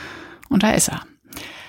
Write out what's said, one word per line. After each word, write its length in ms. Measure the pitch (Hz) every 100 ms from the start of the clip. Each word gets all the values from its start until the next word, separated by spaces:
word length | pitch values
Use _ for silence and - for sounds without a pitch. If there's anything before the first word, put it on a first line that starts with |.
| - - - - -
Und 120 | 208
da 100 | 214
ist 180 | - -
er. 120 | - - - _ - - -